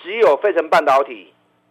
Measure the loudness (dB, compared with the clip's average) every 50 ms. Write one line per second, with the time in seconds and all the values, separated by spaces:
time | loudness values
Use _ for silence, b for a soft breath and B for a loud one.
0 | -16 -12 -2 0 2 2 2 2 0 -2 -2 -2 -2 0 0 0 2 2 0 0
1 | 0 -2 -8 -16 -20 -20 _ _ _ _ _ _ _ _